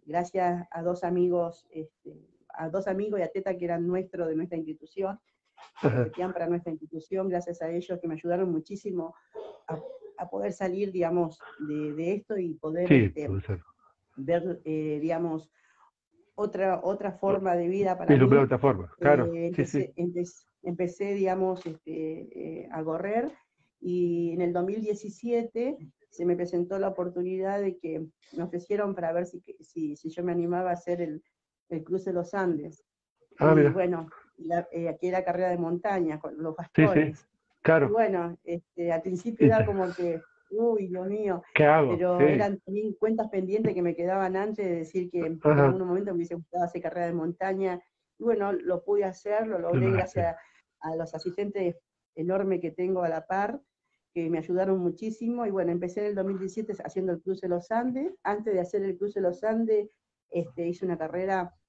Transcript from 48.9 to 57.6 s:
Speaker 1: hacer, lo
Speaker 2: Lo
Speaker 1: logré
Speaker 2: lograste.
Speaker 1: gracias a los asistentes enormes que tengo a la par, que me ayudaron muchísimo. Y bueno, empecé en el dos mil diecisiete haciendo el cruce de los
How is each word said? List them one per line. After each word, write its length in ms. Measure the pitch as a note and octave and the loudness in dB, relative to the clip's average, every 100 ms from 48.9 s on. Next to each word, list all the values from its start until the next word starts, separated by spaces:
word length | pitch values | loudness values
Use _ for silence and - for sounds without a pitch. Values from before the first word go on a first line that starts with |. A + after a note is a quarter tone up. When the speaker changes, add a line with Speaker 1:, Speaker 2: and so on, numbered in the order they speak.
| G3+ | 0
Speaker 1:
hacer, 440 | F#3+ F#3 G#3 G#3+ A3+ | 0 -4 -2 -2 0
lo 120 | F#3 | -2
Speaker 2:
Lo 100 | E3+ | 0
Speaker 1:
logré 180 | F3 F#3+ | 2 4
Speaker 2:
lograste. 340 | F#3 F#3 - | 2 0 -2
Speaker 1:
gracias 140 | E3+ E3 - _ _ - | -2 -4 -12 _ _ -12
a 160 | D#3 E3 | -8 -6
los 180 | D#3+ | -6
asistentes 640 | D#3 F3+ F3+ G3+ G3+ F3+ E3+ _ _ _ - | -6 -6 -4 -4 -2 -2 -4 _ _ _ -6
enormes 460 | E3+ F#3+ G3 F3 | -2 0 0 -2
que 100 | E3+ | -4
tengo 320 | D#3+ F3+ F#3 | -4 -2 0
a 60 | E3+ | 0
la 160 | D#3+ - | -2 -4
par, 340 | F#3+ G#3 C#4 _ _ _ _ _ | -2 -2 -4 _ _ _ _ _
que 160 | E3+ E3 | -4 -2
me 80 | E3 | -2
ayudaron 420 | D#3+ F3+ F#3+ F#3+ | 0 0 2 2
muchísimo. 640 | F3 E3+ A3 A3 A#3 A#3+ A3 | 0 -2 -6 -4 -4 -2 -2
Y 60 | |
bueno, 200 | F#3+ F3 | 0 0
empecé 260 | F3 F3+ F#3+ | 0 -2 -2
en 60 | G#3 | -2
el 80 | G3+ | 0
dos 100 | F#3+ | -2
mil 120 | F#3+ | -2
diecisiete 440 | F#3+ A3 A3 G3 | -4 -6 -6 -6
haciendo 280 | - F#3+ F#3 | -6 -4 -2
el 100 | E3+ | -2
cruce 260 | F#3 F#3 F#3 | -4 -4 -2
de 20 | |
los 200 | F3 | -2